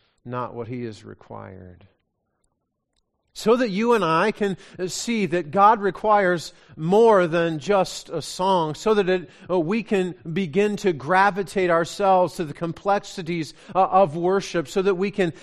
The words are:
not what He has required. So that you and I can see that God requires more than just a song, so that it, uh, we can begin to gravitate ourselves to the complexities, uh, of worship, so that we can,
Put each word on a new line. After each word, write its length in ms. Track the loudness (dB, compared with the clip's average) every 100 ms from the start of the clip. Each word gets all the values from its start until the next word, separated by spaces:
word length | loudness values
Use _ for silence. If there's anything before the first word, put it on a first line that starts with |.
| _ _
not 300 | -12 -10 -8
what 140 | -10 -12
He 180 | -10 -10
has 180 | -12
required. 840 | -18 -20 -18 -18 -18 -18 -20 -20 -20 _ _ _ _ _ _ _ _ _ _ _ _ _ _
So 240 | -4 2 2
that 140 | 2
you 220 | 0 2
and 120 | 2 2
I 260 | 2 2
can 240 | 0 -4 -4 -10 -10 -8
see 380 | -8 -4 -2 -2
that 260 | -2 -2
God 300 | 4 4 4
requires 720 | 0 -2 2 2 2 0 -4 -18 -20 -8
more 500 | 0 4 6 6 4
than 320 | 0 -2 -4
just 500 | 0 0 0 -6 -10
a 120 | -10
song, 540 | -8 -2 2 2 0 -2
so 180 | 0
that 160 | 2 2
it, 200 | -2 -4 -16 -4
uh, 100 | -2
we 240 | 0 -2
can 300 | 0 -2 -2 -6 -8
begin 460 | -4 -2 0 0 0
to 160 | -2
gravitate 760 | -2 0 2 2 0 -4 -2 2
ourselves 640 | 2 0 0 2 4 2 -2
to 100 | -8
the 80 |
complexities, 1000 | -6 -8 -6 -2 -2 -4 -10 -6 -6 -6 -12 -4 0
uh, 40 |
of 360 | 4 4 4 2
worship, 520 | 0 0 -2 -4 -2
so 160 | 0
that 120 | 0 0
we 160 | -2
can, 220 | 0 -2 -2